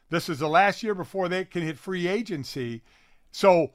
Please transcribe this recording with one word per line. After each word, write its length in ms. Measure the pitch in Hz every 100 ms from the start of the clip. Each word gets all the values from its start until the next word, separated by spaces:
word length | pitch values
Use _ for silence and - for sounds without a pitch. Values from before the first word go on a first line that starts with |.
| _
This 220 | 165 170
is 80 | 139
the 100 | 151
last 340 | 165 202 180
year 120 | 220
before 340 | 190 160 190 180
they 160 | 185
can 180 | 180 175
hit 160 | 160 143
free 300 | - 185 175
agency. 760 | 208 226 160 127 139 120 117 - _ _ _ _
So 400 | - 196 175 147